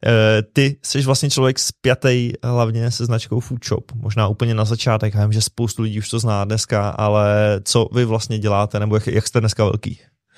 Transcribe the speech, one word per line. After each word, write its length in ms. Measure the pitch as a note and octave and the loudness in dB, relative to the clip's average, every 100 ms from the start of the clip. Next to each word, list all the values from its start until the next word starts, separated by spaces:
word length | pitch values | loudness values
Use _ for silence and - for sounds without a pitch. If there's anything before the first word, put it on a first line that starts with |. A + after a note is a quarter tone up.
| - | 2
Eh, 360 | A#2 A2 A2 | 4 4 4
ty 360 | A2 - C#3 C#3+ | 2 0 0 -2
jsi 180 | - C#3 | -6 -4
vlastně 280 | C3 C3+ C#3+ | 0 0 0
člověk 300 | C3+ C3 C3 | 0 0 0
spjatej 720 | - - B2+ C3 C#3 B2 A#2+ - | -6 -4 0 2 2 2 -2 -4
hlavně 480 | B2 B2 A#2 A2+ A2+ | -2 0 0 0 -2
se 140 | A#2 A#2+ | -2 -2
značkou 340 | A2+ - A2 | -2 -2 -6
Food 260 | - B2 - | -4 -8 -4
Shop. 260 | - - A#2 | -6 -6 -8
Možná 320 | G#2+ G#2+ G#2 | -4 0 0
úplně 260 | A2 A#2 | 0 0
na 120 | A2+ G#2+ | 0 0
začátek, 480 | A2+ - A2 A2 | 0 0 0 0
já 80 | G#2 | 0
vím, 120 | G#2 | 2
že 80 | G#2+ | 2
spoustu 400 | A2 - A#2 - | -2 -2 -4 -2
lidí 180 | A2 G#2+ | -4 -4
už 100 | G2+ | -4
to 100 | A#2 | -4
zná 260 | A2+ G#2 G2+ | -2 -2 -2
dneska, 440 | A2 - G#2+ G2+ | -2 -2 -2 -2
ale 720 | - G#2+ G#2 G#2 G#2 G#2+ G2+ | -2 0 2 4 4 2 0
co 260 | G2+ A#2+ A2+ | 0 0 2
vy 120 | A#2+ A#2+ | 0 0
vlastně 340 | A2 - A2 | 0 -2 -4
děláte, 400 | G#2 G2+ G#2 G#2 | 0 0 0 -2
nebo 160 | G#2 G#2+ | 0 0
jak, 120 | - | 2
jak 200 | G#2+ - | -2 0
jste 120 | B2 | 0
dneska 240 | A2 - | 0 2
velký? 360 | G#2+ G#2+ - - _ _ _ | 0 0 -6 -12 _ _ _